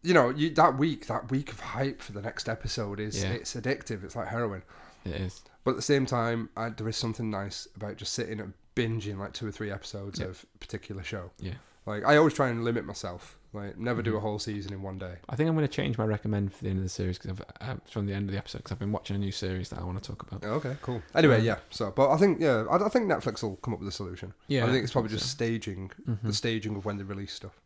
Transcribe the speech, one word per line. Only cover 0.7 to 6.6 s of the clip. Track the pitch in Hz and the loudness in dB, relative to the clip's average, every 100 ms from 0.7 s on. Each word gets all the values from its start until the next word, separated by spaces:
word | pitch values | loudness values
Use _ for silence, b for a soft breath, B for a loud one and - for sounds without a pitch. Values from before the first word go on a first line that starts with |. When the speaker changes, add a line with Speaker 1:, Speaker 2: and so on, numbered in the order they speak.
| 131 | 8
Speaker 1:
week, | 160 139 - | 2 0 -4
that | 110 110 | -4 0
week | 135 139 | -2 -2
of | - | -10
hype | - 113 139 131 | -8 -2 -2 -4
for | - | -10
the | 101 | -8
next | 107 - - | -6 -6 -6
episode | 113 113 - 104 101 | -4 -4 -4 -4 -4
is, | 107 101 | -4 -2
Speaker 2:
Yeah. | 95 | -2
Speaker 1:
it's | - - 123 | -2 -4 -4
addictive. | 120 104 - 107 | -2 -2 -4 -8
It's | 95 117 | -6 -6
like | 101 | -4
heroin. | 117 117 95 - B B B 92 | -2 -2 -4 -12 B B B -6
Speaker 2:
It | |
is. | 82 92 - - b | -4 -4 -8 -20 b
Speaker 1:
But | - | -2
at | 127 | 0
the | |
same | - 139 131 | 2 4 4
time, | 123 113 117 110 | 2 2 0 -4
I, | - | -6